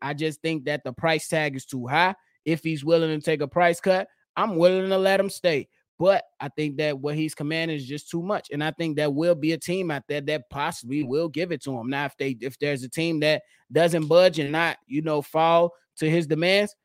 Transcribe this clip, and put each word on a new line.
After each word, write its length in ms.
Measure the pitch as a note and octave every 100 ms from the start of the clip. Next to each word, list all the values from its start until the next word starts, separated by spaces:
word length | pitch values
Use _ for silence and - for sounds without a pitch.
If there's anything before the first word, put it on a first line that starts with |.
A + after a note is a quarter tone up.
I 120 | C3+
just 280 | D3 D#3 D3+
think 240 | D#3+ D#3+ C3
that 180 | D3
the 100 | C3
price 340 | A#2+ E3 D#3+ -
tag 280 | D#3+ D3+ C3+
is 100 | -
too 220 | C3 A#2+
high. 280 | D3 F3+ G3 _ _ -
If 180 | D#3+
he's 200 | D#3+ D#3
willing 340 | C#3+ E3 D#3+ D#3
to 60 |
take 180 | D#3 D#3
a 60 | D3
price 320 | E3+ F3 B3
cut, 280 | F#3+ F#3 G3 _ _ -
I'm 200 | G#3+ F3
willing 340 | F3 F#3 F#3
to 80 | F#3+
let 220 | F#3+ G3
him 100 | G3
stay. 380 | - F3+ D3 - _ _ -
But 240 | F3 G3 - -
I 100 | C#3+
think 280 | - D3+ C#3
that 220 | D3+ C#3
what 160 | C#3+ D3+
he's 200 | D#3 -
commanding 420 | D3 D#3+ E3 D3+
is 80 | B2+
just 240 | D3 -
too 140 | E3+
much. 260 | F3 G#3 -
And 120 | D3
I 80 | D3+
think 260 | D#3 E3 D3
that 160 | D3
will 220 | C#3 E3+ E3+
be 160 | D#3
a 60 | D#3+
team 340 | - F#3 F3
out 120 | C#3+ -
there 140 | D3
that 280 | C#3+ D3+ -
possibly 540 | C#3 D3+ E3+ A#2+ C#3+
will 260 | C3 C#3 E3
give 220 | C#3 F3
it 100 | D3+
to 140 | C#3 C3
him. 120 | A#2
Now, 160 | C#3 C#3+
if 120 | -
they, 200 | C#3 A#2+
if 160 | B2+ -
there's 260 | D3 C#3
a 60 | B2+
team 300 | - E3 D#3+
that 240 | D3+ D#3 - _ -
doesn't 360 | C3 E3+ E3 D3+
budge 320 | E3+ F#3 D#3+
and 120 | C#3+
not, 260 | D#3 E3+ - -
you 140 | C#3
know, 200 | D#3+ D3+
fall 520 | C#3 D#3 E3 E3+ E3+ - _ -
to 120 | D#3
his 160 | E3+ D3+
demands 500 | D#3 F3 G3 G#3 -